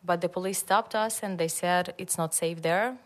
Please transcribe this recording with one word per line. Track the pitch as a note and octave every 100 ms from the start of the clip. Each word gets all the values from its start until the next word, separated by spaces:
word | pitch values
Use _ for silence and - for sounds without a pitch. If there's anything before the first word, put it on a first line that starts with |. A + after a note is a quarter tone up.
But | F3+ F3
the | F3
police | F#3 F#3 G3
stopped | - G3 A3+
us | A3 A3 A3
and | G#3 F#3
they | E3
said, | - F3+ F3+ F3+ -
"It's | F3+ -
not | E3
safe | - E3 E3+
there. | E3 F3 A#3 B3+